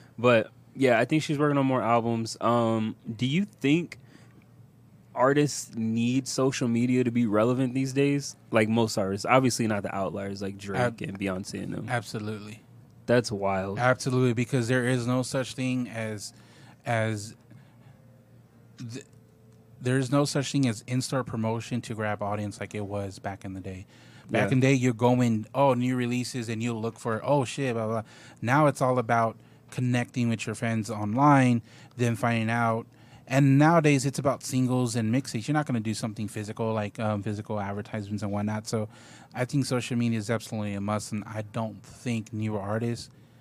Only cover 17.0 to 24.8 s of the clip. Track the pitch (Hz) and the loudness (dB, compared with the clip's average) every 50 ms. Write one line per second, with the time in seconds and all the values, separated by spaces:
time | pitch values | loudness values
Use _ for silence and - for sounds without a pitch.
17 | 110 113 113 104 104 110 - - _ - - - - - _ - - - - - | 0 0 -2 -4 -8 -12 -16 -20 _ -20 -20 -20 -20 -20 _ -20 -20 -20 -20 -20
18 | - - - - - _ - - - - _ - - - - - 135 117 117 131 | -20 -20 -20 -20 -20 _ -20 -20 -20 -20 _ -20 -20 -20 -18 -14 -12 -12 -12 -12
19 | - - - - - _ _ _ _ - - - - _ - - - 123 127 135 | -14 -16 -20 -20 -20 _ _ _ _ -20 -20 -20 -20 _ -14 -6 -2 0 2 2
20 | 135 120 139 143 147 143 - 147 135 - - 143 135 123 113 107 - - 127 127 | 2 2 2 2 2 2 0 -2 -2 -2 0 0 2 2 0 -2 -6 -4 -4 -4
21 | 127 - - 131 120 - - 113 110 110 113 117 113 - 127 120 - - 117 107 | -2 -2 -2 -4 -4 -4 -4 -2 -2 -2 -2 -4 -4 -6 -6 -6 -6 -6 -6 -4
22 | 110 107 104 104 107 101 104 107 104 104 98 - 101 98 - 107 104 98 101 101 | -4 -4 -4 -4 -4 -4 -4 -4 -4 -6 -8 -8 -12 -10 -8 -8 -8 -6 -6 -6
23 | 98 98 95 - - 101 98 92 - 101 95 95 90 95 95 92 95 - - - | -6 -6 -10 -10 -10 -10 -10 -10 -10 -12 -10 -10 -10 -12 -12 -12 -14 -18 -20 -20
24 | - - - - - - 113 117 123 101 139 131 123 131 139 131 | -20 -20 -20 -20 -12 -4 0 0 0 2 2 4 4 4 4 4